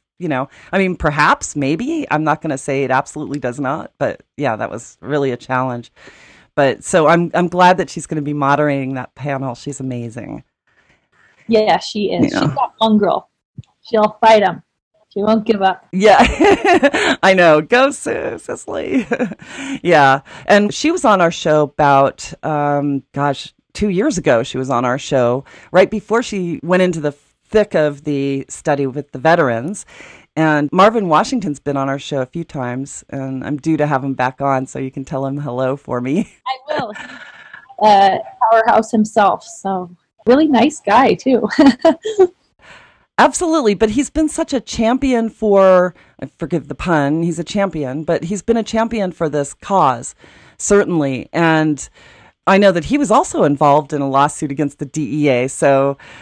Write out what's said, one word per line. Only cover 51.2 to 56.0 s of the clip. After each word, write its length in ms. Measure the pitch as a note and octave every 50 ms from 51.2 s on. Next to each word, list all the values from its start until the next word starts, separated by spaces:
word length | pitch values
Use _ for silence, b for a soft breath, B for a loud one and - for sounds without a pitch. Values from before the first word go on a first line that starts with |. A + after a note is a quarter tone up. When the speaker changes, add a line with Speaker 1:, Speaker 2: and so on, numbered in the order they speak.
| - -
Speaker 1:
And 560 | - D#3+ E3+ E3 D#3+ D#3+ D#3 D#3 D3+ - - b b b b b b b b b b _ _
I 100 | - F#3+
know 160 | G3 G#3 G3 F3+
that 140 | E3+ D3+
he 100 | C#3+ B3
was 140 | D4 - E3+
also 340 | G#3 B3+ F#4 - - E4+ G#3
involved 480 | D3 C#3+ C#3 D#3 D3 C#3 D3+ D3+ C#3 -
in 80 | C#3+
a 80 | C#3 C#3
lawsuit 420 | C3 C3+ C#3 D3 - - - C#3+
against 280 | C#3 C3+ D3 C#3+ - -
the 80 | D3+
D 400 | C#3 - E3 D3+ A2 A#2+ D3+ D3
E 20 | D3
A, 200 | C3 A#2+ B2 C3
so 500 | - - - D3 C#3 C3+ C3+ C#3 C#3 B